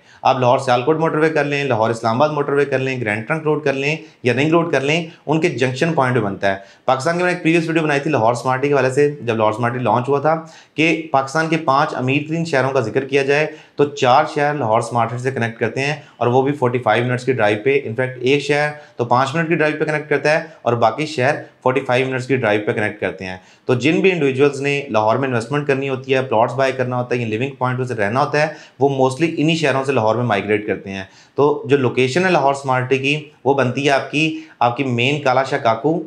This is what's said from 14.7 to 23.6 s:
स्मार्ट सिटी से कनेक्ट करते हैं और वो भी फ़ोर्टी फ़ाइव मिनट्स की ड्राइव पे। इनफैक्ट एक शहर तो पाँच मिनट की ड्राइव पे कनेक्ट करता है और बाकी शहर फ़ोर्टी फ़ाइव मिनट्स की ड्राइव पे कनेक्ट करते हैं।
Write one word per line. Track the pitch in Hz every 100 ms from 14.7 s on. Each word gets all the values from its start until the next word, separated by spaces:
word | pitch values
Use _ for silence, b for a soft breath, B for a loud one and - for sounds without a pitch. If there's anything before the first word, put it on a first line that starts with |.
| 110
स्मार्ट | 117 120 135
सिटी | 123
से | 127
कनेक्ट | 127 117 113
करते | 113 127
हैं | 139 151 B B
और | 120
वो | 127
भी | 135
फ़ोर्टी | 147 123 120
फ़ाइव | 110 110 123
मिनट्स | 127
की | 127
ड्राइव | 120 107 107 135
पे। | 143
इनफैक्ट | 127 113 127 127
एक | 123 143
शहर | 139 143 147 147 B -
तो | 120
पाँच | 123 131 160
मिनट | 160
की | 165
ड्राइव | 151 156
पे | -
कनेक्ट | 151 147
करता | 143 151
है | 160 - - -
और | 120
बाकी | 220 143 151
शहर | - 127 151 B _
फ़ोर्टी | 131 131
फ़ाइव | 131 123 131
मिनट्स | 131 127
की | 131
ड्राइव | 113 107 120
पे |
कनेक्ट | 110 107 101
करते | 98 - 95
हैं। | 92 b b